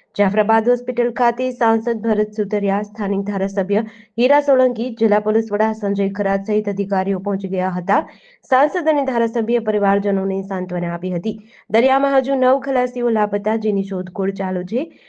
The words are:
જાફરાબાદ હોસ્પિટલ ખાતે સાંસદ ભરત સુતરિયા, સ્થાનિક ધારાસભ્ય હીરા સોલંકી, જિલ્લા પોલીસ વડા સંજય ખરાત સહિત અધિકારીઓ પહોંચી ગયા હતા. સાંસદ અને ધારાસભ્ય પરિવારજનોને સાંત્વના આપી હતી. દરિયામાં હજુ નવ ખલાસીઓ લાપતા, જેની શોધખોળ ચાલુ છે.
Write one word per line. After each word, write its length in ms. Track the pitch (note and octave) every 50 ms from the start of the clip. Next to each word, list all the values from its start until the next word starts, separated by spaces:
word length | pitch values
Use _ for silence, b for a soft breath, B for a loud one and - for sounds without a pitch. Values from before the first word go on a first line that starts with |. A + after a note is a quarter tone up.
| B B _ -
જાફરાબાદ 500 | G3+ F#3+ F#3+ G#3+ G#3 G#3 A3 A3+ G#3+ A#3+
હોસ્પિટલ 420 | B3 A#3+ A#3+ - A#3 A#3 A#3+ A#3+
ખાતે 400 | A#3 - B3 A#3 A#3 A#3+ B3+ B3+
સાંસદ 500 | A#3+ - B3 A3+ A3+ A3 A3+ A#3+ A#3 G#3+
ભરત 300 | G3 A3+ A3 G#3 G#3+ G#3 G#3+
સુતરિયા, 460 | A3 G#3 G3+ G#3 G#3 G3 G3 G3 G3+ G#3+
સ્થાનિક 380 | G#3 G#3 - G#3+ G3 G3+ G3
ધારાસભ્ય 640 | G3+ G3+ G#3 F#3+ F#3+ G3 G3 G3+ F#3 F3 G3+ G#3 A3+ A3+ B B B B B -
હીરા 220 | A#3+ C4 C#4+ D4
સોલંકી, 540 | C#4+ C#4+ C4+ B3+ B3+ B3+ B3 G#3 A#3 B3+ A3+
જિલ્લા 240 | - A3+ G#3+ G3+ G#3+
પોલીસ 300 | G#3 G#3+ G#3+ A3+ A3 A3 G3+
વડા 200 | G#3 G#3+ A3 A3
સંજય 360 | A3 G#3 G3+ G3+ G3 G3 F#3+
ખરાત 360 | G3 G3+ G3+ G3 G3 G3+ G3
સહિત 220 | G#3 G#3+ G#3+ G#3+ G#3+
અધિકારીઓ 500 | G3 G3 G3 G3+ G3+ F#3+ F#3+ F#3+ G3 F#3
પહોંચી 300 | F#3+ G3+ G3 G3 G3 F#3
ગયા 220 | F#3 F#3 F3+ F#3
હતા. 380 | F3 F3+ F3 F3+ G3+ C#4 D#4+ B B B B B B B _
સાંસદ 460 | - C4 B3+ C#4+ D4+ - F#4 D4 D#4
અને 160 | D4+ D4 C4+
ધારાસભ્ય 540 | C4 B3 A#3 A#3 A3+ A3+ A#3+ A3 G#3+ A#3+ A#3
પરિવારજનોને 840 | A3 A3 G#3 G#3 G3+ G3 G3 G3+ G3+ G3+ G3 F#3+ F#3+ G3 F#3+ G3 F#3+
સાંત્વના 520 | G3 G3 F#3 F#3 F#3 F3 F3 E3+ E3+ E3+
આપી 180 | E3+ F3 F#3 F3+
હતી. 280 | E3+ F3 A3 - B B B B B B B
દરિયામાં 460 | G3 A3+ B3 C4+ C4 C#4 C#4 C#4 C#4
હજુ 180 | C4+ A#3+ C4 C#4
નવ 260 | C4 B3+ B3+ C4 C#4
ખલાસીઓ 480 | - C#4 C4+ B3+ B3 B3 B3 B3 A#3+ A#3+
લાપતા, 480 | A3+ G#3+ G#3 G#3 G#3 G#3 G3+ G#3+ A3
જેની 280 | A3 G#3 G#3+ G3+ G3 G3
શોધખોળ 460 | G3 G3 F3+ F3+ F3+ F3 - F#3+ G3
ચાલુ 320 | G3 G3 G3 F#3 F#3 F3+ F3+
છે. 380 | F3+ G3+ B3 E4 E4+ B B B